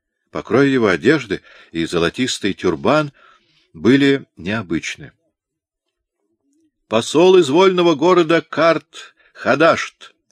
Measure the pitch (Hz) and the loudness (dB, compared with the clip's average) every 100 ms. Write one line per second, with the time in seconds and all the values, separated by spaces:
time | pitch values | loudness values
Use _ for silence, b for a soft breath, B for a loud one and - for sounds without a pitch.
0 | _ _ _ - - 127 139 135 107 85 | _ _ _ -12 -2 0 2 2 0 2
1 | 92 156 113 87 B B B 82 80 85 | 2 0 -2 -10 B B B -8 -4 -2
2 | 85 - 127 - 104 92 92 78 90 151 | -2 -2 -6 -4 -6 -4 -4 -2 0 0
3 | 147 b b b b b b 82 95 139 | -2 b b b b b b -4 0 2
4 | 139 135 - - 82 113 90 82 - - | 2 0 -6 -16 -10 -8 -6 -8 -8 -14
5 | 71 _ _ _ _ _ _ _ _ _ | -18 _ _ _ _ _ _ _ _ _
6 | _ _ _ _ _ _ _ _ _ 110 | _ _ _ _ _ _ _ _ _ -6
7 | - 143 180 185 156 156 190 180 170 151 | -2 2 4 4 4 2 2 2 0 2
8 | 170 175 160 165 - - 165 156 - - | 2 2 2 -2 -2 0 0 0 -6 -20
9 | - _ _ - 101 135 160 131 - - | -20 _ _ -10 -4 2 2 0 -4 -14
10 | - _ _ | -20 _ _